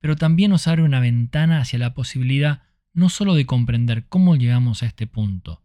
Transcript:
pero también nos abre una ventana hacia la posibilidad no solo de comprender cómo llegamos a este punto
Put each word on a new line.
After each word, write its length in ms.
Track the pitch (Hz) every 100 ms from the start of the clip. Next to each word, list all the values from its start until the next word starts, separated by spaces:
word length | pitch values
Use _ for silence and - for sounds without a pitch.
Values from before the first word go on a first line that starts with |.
pero 160 | 151 151
también 340 | 160 165 202
nos 160 | 180 165
abre 160 | 165
una 160 | 156 131
ventana 640 | 123 120 120 151 160 160
hacia 180 | 123 120
la 160 | 120
posibilidad 680 | 127 127 135 127 135 147 143 _ _ _
no 160 | 170 180
solo 260 | - 202
de 120 | 165 127
comprender 640 | 127 120 117 120 117 -
cómo 260 | 185 180
llegamos 480 | 151 120 123 123 107
a 40 | 117
este 200 | - 110
punto 560 | 113 104 95 - 82